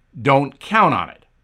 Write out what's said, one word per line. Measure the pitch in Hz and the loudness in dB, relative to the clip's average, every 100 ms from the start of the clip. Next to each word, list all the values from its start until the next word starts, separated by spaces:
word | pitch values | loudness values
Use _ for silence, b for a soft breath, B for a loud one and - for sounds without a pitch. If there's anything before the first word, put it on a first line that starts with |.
| _ - | _ -6
Don't | 120 139 139 - | 0 2 0 -8
count | - 220 180 | -4 0 2
on | 107 78 | 0 -6
it. | - _ _ | -12 _ _